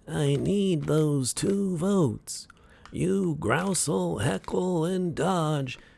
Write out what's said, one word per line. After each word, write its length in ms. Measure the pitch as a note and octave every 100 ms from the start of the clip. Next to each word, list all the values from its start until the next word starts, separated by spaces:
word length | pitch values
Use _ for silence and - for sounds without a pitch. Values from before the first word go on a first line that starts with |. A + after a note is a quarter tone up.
| -
I 280 | D#3+ C#3+ C#3+
need 480 | C3 G3 G3 E3
those 500 | D3 D3+ D3+ D3 B2+
two 420 | - G3 G3 G3 F3+
votes. 720 | F#3 G3 D3 G#2 - - - - - - -
You 460 | - D#3+ G3 F3+ D3+
grousel, 840 | B2+ C3+ F#3+ F3+ - F#3 F3+ E3
heckle, 640 | - F#3+ - F#3+ F#3 F3+ D#3+
and 280 | F#3 F3+
dodge. 640 | D3 F#3 F#3 D#3 D3+ C3 - -